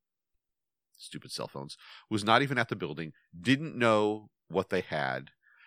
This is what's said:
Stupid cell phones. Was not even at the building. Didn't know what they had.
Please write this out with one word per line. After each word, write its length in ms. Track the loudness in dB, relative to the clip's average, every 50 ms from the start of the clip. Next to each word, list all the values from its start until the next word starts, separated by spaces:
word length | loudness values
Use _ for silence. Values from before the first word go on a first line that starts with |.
| _ _ _ _ _ _ _ _ _ _ _ _ _ _ _ _ _ _ _ _
Stupid 320 | -20 -16 -16 -16 -14 -12
cell 160 | -10 -8 -8
phones. 300 | -8 -8 -12 -12 -12 -14 -18 -18 -20 -20 -20 -10 -4
Was 160 | -4 -2 4
not 160 | 6 6 6
even 160 | 6 2 0
at 140 | 0 0 0
the 40 | -2
building. 380 | -6 -6 -8 -8 -8 -10 -10 -12 _ _ _ -20 -6
Didn't 380 | 2 2 2 2 0 -8 -2
know 540 | 2 4 6 6 6 4 2 0 -4 -8 -18 _ _ _ -4
what 220 | -2 -2 0 0
they 100 | -2 -2
had. 500 | -2 -2 -4 -2 -2 -2 -4 -6 -8 -12 _ _ _ _ _ _ -20